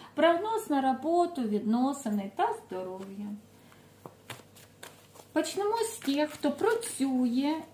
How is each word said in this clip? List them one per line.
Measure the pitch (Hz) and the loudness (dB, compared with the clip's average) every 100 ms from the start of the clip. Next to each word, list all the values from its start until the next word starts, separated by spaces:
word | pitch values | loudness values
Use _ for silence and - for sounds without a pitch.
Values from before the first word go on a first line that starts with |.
| - - | -10 4
Прогноз | 330 339 427 440 - | 4 6 2 -2 0
на | 277 | 2
роботу, | 262 254 311 339 349 - | 2 0 2 4 2 0
відносини | 220 208 208 233 262 277 226 208 202 - | -2 0 2 2 2 0 -2 -2 -2 0
та | 440 | 0
здоров'я. | 427 - 185 185 185 196 202 208 208 - - - - - - - - - - - - - - - - - - - | 0 -8 -8 -8 -10 -12 -10 -10 -12 -16 -20 -20 -20 -20 -20 -20 -20 -18 -18 -18 -20 -20 -20 -20 -20 -20 -20 -4
Почнемо | 311 320 381 415 453 | -2 -2 -2 0 0
з | 440 - | -2 -4
тих, | - 277 302 | -2 0 0
хто | - 294 | 0 -2
працює, | 285 403 466 - - 269 254 247 247 285 320 - | 0 2 2 -2 -2 0 2 2 2 0 -2 -6